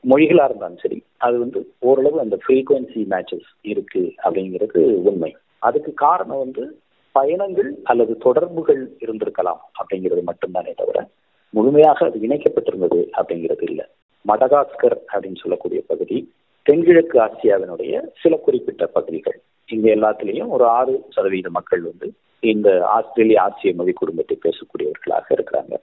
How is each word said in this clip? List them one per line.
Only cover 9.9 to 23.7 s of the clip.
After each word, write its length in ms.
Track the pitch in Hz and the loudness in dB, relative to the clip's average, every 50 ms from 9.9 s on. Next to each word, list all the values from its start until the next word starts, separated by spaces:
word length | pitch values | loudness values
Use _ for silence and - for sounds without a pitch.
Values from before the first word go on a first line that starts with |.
| 101 95 92 90 87 90 90 | -8 -2 -2 0 0 0 -2
மட்டும்தானே 500 | 87 87 _ - 92 90 92 87 92 - | -4 -8 _ -10 -6 -6 -6 -8 -8 -8
தவிர, 200 | - - - - - - - _ _ _ _ _ _ _ _ - | 0 0 2 2 0 -2 -4 _ _ _ _ _ _ _ _ 0
முழுமையாக 460 | 110 110 131 143 147 151 156 143 - 175 | 2 2 4 6 8 8 8 6 4 2
அது 140 | - 113 110 | 0 0 -4
இணைக்கப்பட்டிருந்தது 840 | 107 117 139 147 - - - - - - - 95 92 85 - 87 87 - - | -4 -2 -2 0 0 0 0 0 -2 -2 -4 -2 -2 0 0 0 0 -2 -4
அப்படிங்கிறது 500 | - 87 - 87 85 82 82 - - 85 | -6 -4 -4 -4 -6 -4 -4 -4 -4 -4
இல்லை. 220 | 82 - 76 - - _ _ _ _ _ _ _ | -8 -6 -8 -12 -14 _ _ _ _ _ _ _
மடகாஸ்கர் 720 | 101 104 107 131 127 143 143 139 - - - - 120 - - - | 0 2 2 4 4 4 2 2 0 -4 0 0 0 0 0 -8
அப்படின்னு 380 | - - 101 90 95 92 - | -8 -8 -6 -6 -6 -12 -10
சொல்லக்கூடிய 400 | - - 90 90 - 90 87 82 - | -6 -6 -6 -4 -4 -6 -6 -6 -6
பகுதி 300 | _ 82 - 90 - 98 127 - _ _ _ _ _ _ _ _ | _ -6 -6 -4 -4 -4 -6 -6 _ _ _ _ _ _ _ _
தென்கிழக்கு 520 | - 147 165 170 170 175 165 165 165 - 123 | 2 4 4 6 6 6 6 6 4 2 2
ஆசியாவினுடைய 760 | 110 107 - - - 110 101 98 95 92 87 - 92 - - - - - _ | 2 2 -2 -2 2 2 2 2 0 -6 -8 -10 -8 -6 -6 -6 -8 -10 _
சில 180 | - - 170 160 | 0 0 0 0
குறிப்பிட்ட 480 | 156 - - 127 123 - - - - - | 2 0 0 -2 0 -4 -6 -6 -6 -6
பகுதிகள், 500 | 80 - - 80 - 80 80 - - - - _ _ _ _ _ - | -2 -2 -4 -4 -4 -10 -8 -6 -8 -8 -8 _ _ _ _ _ -8
இங்க 180 | 113 110 107 113 | -6 2 2 4
எல்லாத்துலயும் 600 | 107 107 107 107 104 - 104 101 101 139 214 240 | 4 4 2 0 0 -2 -6 -6 -6 -6 -6 -4
ஒரு 160 | 185 127 123 | 0 2 4
ஆறு 280 | 117 117 120 127 131 131 123 110 - | 4 4 2 2 0 -2 -4 -6 -6
சதவீத 400 | - - 98 98 95 92 90 92 | -4 -2 -2 -2 -2 -4 -6 -6
மக்கள் 320 | 85 90 87 - - 87 | -8 -8 -4 -2 -4 -2
வந்து 260 | 85 82 85 - - - 220 _ _ _ _ _ - | -2 -8 -12 -12 -14 -14 -14 _ _ _ _ _ -2
இந்த 260 | 117 107 107 104 101 95 90 87 | 0 0 4 4 4 4 4 2
ஆஸ்திரேலிய 520 | - 107 113 110 - - 117 110 110 110 101 | 2 2 0 0 -2 0 0 4 4 4 4
ஆசிய 320 | 90 101 98 - - 98 | 4 0 -4 -4 -4 -4